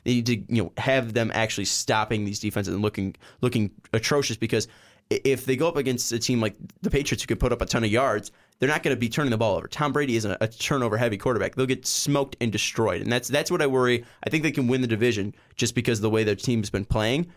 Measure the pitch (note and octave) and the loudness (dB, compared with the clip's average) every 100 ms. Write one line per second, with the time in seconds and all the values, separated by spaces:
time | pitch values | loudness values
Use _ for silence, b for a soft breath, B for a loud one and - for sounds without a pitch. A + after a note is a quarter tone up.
0 | - B2 A#2 A2+ - A#2 E2 - C3+ C3+ | 0 0 2 -2 0 0 0 -2 2 2
1 | A#2 A#2 A2+ A2 A2 - F#2+ - - A2 | 2 0 0 0 0 -2 -2 -2 0 0
2 | G#2+ A2 G2+ G2+ G#2 G#2 F#2+ F#2 G#2 - | 0 -2 -2 -4 -4 -2 -2 0 -2 -2
3 | F#2+ - B B B2 A#2 G#2 - - A2+ | -4 -6 B B 0 0 -2 -4 -4 -2
4 | - D3 C#3 A2 A2+ A2+ - B B B | 2 0 0 -2 -2 0 -2 B B B
5 | B - C#3 C3 C3 C3 E3 D3 C3 B2 | B 0 2 0 0 0 0 0 0 -2
6 | - A2+ A#2+ B2 G#2+ - - - F3 C#3 | -2 -2 0 2 0 -2 -18 -6 -2 0
7 | D3 A2 - A#2 B2+ A#2 F#2+ B2 G#2+ A2 | 0 -2 -2 0 0 0 0 0 2 2
8 | C3+ G#2 - b b b C3+ D#3 D#3 A#2 | 2 0 -4 b b b 0 0 0 0
9 | A#2 - C#3 A2 A2+ F#2 - - D3 D3 | 0 0 0 2 2 0 -4 -2 0 0
10 | C#3 A2+ G#2 F#2 A2+ - - C#3+ A#2 A2 | 0 0 0 -2 -2 -4 -2 0 2 2
11 | A#2+ G2+ C3+ A2 F#2+ - C3 B2+ - - | 0 0 0 0 -2 -2 -2 -2 -2 -2
12 | D3 C#3+ C#3 - A#2+ G#2 - - G#2+ F2+ | 0 0 0 -2 -2 0 -2 0 0 0
13 | - B2 B2 C#3+ - F3 C#3+ C3 B2 A#2+ | 0 -2 0 -2 0 0 2 4 4 2
14 | A#2+ B - D#3+ D3+ C#3 A#2+ C3 B2 G#2+ | -2 B -2 0 0 0 2 2 0 2
15 | A#2+ G#2 G2+ - b - A#2+ B2 A#2+ A2+ | 2 2 -2 -6 b -4 -2 0 0 0
16 | G#2+ A2 G#2 G2 - A#2 G2+ G2 G2+ A2 | 2 2 2 0 0 0 0 -4 -2 0
17 | G#2+ C#3+ E3+ | 2 0 -2